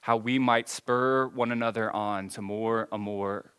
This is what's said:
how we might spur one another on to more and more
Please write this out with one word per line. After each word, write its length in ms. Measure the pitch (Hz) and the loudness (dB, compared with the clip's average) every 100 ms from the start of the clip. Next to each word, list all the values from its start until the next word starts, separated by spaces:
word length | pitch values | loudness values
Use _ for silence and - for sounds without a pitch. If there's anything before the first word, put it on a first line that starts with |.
how 160 | - 117 | 2 0
we 220 | 113 131 | 2 2
might 320 | 127 120 117 | 4 4 2
spur 560 | - - 123 127 131 131 | -10 0 2 4 2 0
one 260 | 131 120 | 0 -2
another 420 | 120 117 110 110 | 0 0 0 -2
on 360 | - 104 101 95 | 0 -2 -2 -4
to 100 | - | -8
more 480 | 101 104 113 113 110 | -6 -4 0 0 -2
and 120 | 107 | -4
more 500 | 104 104 98 101 - | -4 -2 -2 -4 -8